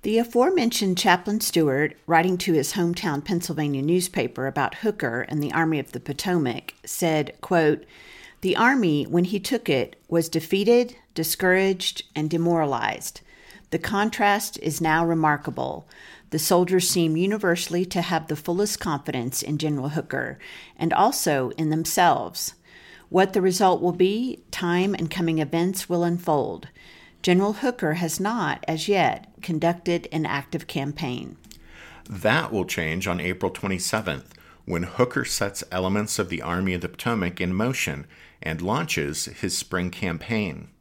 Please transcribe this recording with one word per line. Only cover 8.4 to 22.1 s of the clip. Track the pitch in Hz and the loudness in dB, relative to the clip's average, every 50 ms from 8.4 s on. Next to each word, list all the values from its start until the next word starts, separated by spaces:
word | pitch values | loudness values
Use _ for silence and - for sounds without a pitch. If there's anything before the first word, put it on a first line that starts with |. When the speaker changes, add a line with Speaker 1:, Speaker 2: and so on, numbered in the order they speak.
| - 185 - | -2 0 2
Speaker 1:
Army, | - 226 247 277 269 214 170 151 147 139 | 4 4 4 4 4 4 2 2 2 0
when | - - 175 180 | 2 2 2 2
he | 185 208 202 | 2 -2 -4
took | 185 - 262 226 233 - | -2 -2 -4 -2 0 0
it, | 151 131 117 - - _ _ _ | 2 2 0 -2 -6 _ _ _
was | 165 170 165 165 | 0 0 0 2
defeated, | - 165 160 - - 196 208 214 240 240 247 240 - - _ _ _ | -2 -4 -2 0 0 2 4 6 6 6 4 2 -4 -18 _ _ _
discouraged, | - 160 - - - 190 185 185 185 190 190 196 180 - - - - - _ _ | -4 -2 -2 -2 0 4 4 4 6 4 2 2 0 -2 -6 -6 -6 -14 _ _
and | 151 151 156 | -4 -2 0
demoralized. | 170 165 165 170 170 165 156 143 135 120 113 104 - - - - - - - _ - - - - - - - _ | 0 0 2 2 2 2 2 0 0 0 0 -2 -2 -4 -8 -12 -12 -14 -20 _ -20 -20 -20 -20 -20 -20 -10 _
The | - 170 | -4 -4
contrast | - - 208 196 208 214 - - 226 202 202 208 226 - - - | -2 0 0 0 0 0 0 2 4 4 4 2 0 -6 -8 -4
is | - - 151 - | -4 -4 -2 0
now | 165 160 156 165 170 | 2 2 4 4 4
remarkable. | 165 170 165 156 151 147 143 - - - - 127 131 143 - - _ - - - - - - - - | 2 2 2 4 2 2 2 -2 -6 -6 -4 -4 -4 -6 -8 -12 _ -20 -20 -20 -20 -20 -20 -14 -6
The | - 156 | -4 -2
soldiers | 151 - 185 175 180 175 185 185 180 - | 0 4 4 4 4 4 4 2 2 2
seem | - 185 170 160 160 160 | 2 2 2 2 2 0
universally | 180 196 208 214 208 180 170 175 - - 160 175 185 180 | 0 0 0 0 2 0 0 0 -2 -2 -2 -2 -2 0
to | - 185 | -2 -4
have | 175 175 180 160 156 - | -2 0 -2 -2 -2 -4
the | 151 151 | -8 -6
fullest | - - 170 180 208 208 - - | -4 -4 -2 0 0 -2 -2 -4
confidence | - 180 151 139 - - 147 131 117 127 127 - | -4 -4 -4 -4 -4 -4 -4 -4 -4 -4 -4 -4
in | - - 151 147 | -4 -4 -4 -2
General | 156 156 151 139 127 147 | -2 -2 -2 -2 -4 -4
Hooker, | 147 156 - - - 135 120 117 139 - - - - - - - - - | -4 -4 -4 -4 -4 -4 -4 -6 -8 -12 -16 -20 -18 -20 -20 -20 -8 -4
and | 156 165 - | -2 0 2
also | - 190 226 277 - - 175 151 135 131 120 - - | 4 4 2 2 0 0 0 0 0 0 -2 -2 -2
in | 160 156 | -2 0
themselves. | 156 156 160 - - - 180 175 | 0 0 -2 -2 2 4 4 4